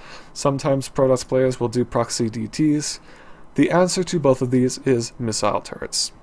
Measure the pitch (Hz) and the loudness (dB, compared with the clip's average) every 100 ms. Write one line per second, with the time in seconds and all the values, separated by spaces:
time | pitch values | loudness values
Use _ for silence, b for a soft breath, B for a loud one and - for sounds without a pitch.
0 | B B B - 143 139 151 139 - - | B B B -4 -2 0 0 0 -2 0
1 | 131 127 - 131 131 127 120 123 117 123 | 2 2 2 2 2 0 -2 -2 0 -2
2 | 117 - 113 113 110 - 151 147 - - | -2 -2 -4 -4 -6 0 2 0 -4 -10
3 | B B B B B - - 170 180 190 | B B B B B 0 4 4 4 2
4 | 175 175 139 131 123 127 127 - 139 120 | -2 2 2 2 2 2 2 0 0 0
5 | 117 - 113 107 104 95 - - - - | -2 -6 -4 -2 0 -2 -6 -10 -6 -4
6 | - - | -6 -8